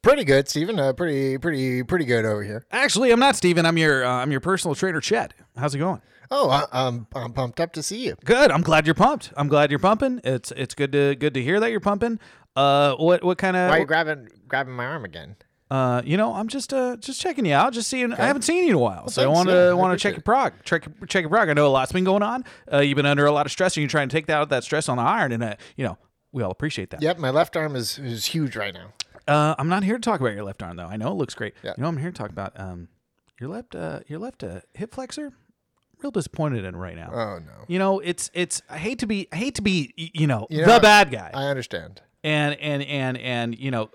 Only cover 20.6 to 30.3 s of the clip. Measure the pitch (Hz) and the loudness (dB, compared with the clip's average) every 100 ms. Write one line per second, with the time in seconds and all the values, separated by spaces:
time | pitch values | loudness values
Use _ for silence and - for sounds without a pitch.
20.6 | - 170 156 - - 196 160 208 190 147 | -4 -4 -4 -18 -2 -2 2 2 4 4
21.6 | 147 131 131 185 185 196 208 247 254 - | 4 4 2 0 2 2 0 -4 -8 -18
22.6 | - 143 143 139 143 143 147 147 143 - | -2 2 2 2 2 4 4 2 0 0
23.6 | 185 165 147 151 135 156 156 156 147 135 | 0 0 -2 0 0 -2 0 0 2 0
24.6 | - 151 139 123 120 220 151 117 117 104 | 0 -2 -2 0 0 2 0 -2 -4 -8
25.6 | - - 131 - _ _ _ 139 98 92 | -16 -6 -6 -6 _ _ _ -6 -4 -4
26.6 | 151 151 92 - 156 175 135 139 175 170 | -6 -6 -10 -4 -2 -2 0 2 0 0
27.6 | 156 135 113 - 135 113 - 165 143 110 | -4 -4 -6 -8 -8 -6 -4 -2 -4 -4
28.6 | 101 90 92 _ - - - 147 151 156 | -10 -10 -20 _ -18 -12 0 2 2 0
29.6 | 143 190 190 240 233 196 127 | 0 0 0 -2 -2 0 -2